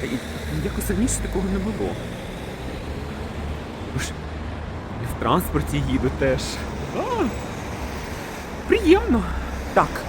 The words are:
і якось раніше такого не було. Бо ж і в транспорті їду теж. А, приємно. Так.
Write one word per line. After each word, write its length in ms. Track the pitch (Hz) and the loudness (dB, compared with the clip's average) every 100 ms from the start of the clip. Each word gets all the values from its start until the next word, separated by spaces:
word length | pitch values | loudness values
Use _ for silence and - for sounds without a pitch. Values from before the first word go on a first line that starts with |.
і 600 | - 127 - - - 151 170 | -2 -2 -2 -6 -2 0 0
якось 240 | - - | 0 0
раніше 260 | 185 247 - | 2 2 2
такого 300 | - 185 185 | 0 0 0
не 60 | 196 | 2
було. 300 | 190 208 196 - - - - - - - - - - - - - - - - - - - - | 0 0 -2 -2 -6 -6 -8 -6 -8 -6 -6 -6 -6 -6 -6 -6 -6 -4 -4 -4 -6 -8 -4
Бо 60 | - | -2
ж 120 | - - - - - - - - - - | -2 -4 -6 -6 -6 -6 -6 -6 -6 -6
і 20 | 120 | -4
в 140 | - | 0
транспорті 640 | 107 151 185 151 143 143 135 | 4 4 4 0 0 0 2
їду 200 | 127 123 - | 2 2 2
теж. 220 | 135 127 - - - - - 202 | 2 2 0 -4 -4 -4 -4 -2
А, 260 | 415 480 285 - - - - - - - - - - - - - - | 0 2 2 0 -6 -6 -6 -4 -4 -6 -6 -6 -6 -8 -8 -6 4
приємно. 560 | 427 370 381 480 240 180 - - - - | 6 10 8 8 4 4 0 -2 -4 2
Так. 160 | - 151 - | 4 4 0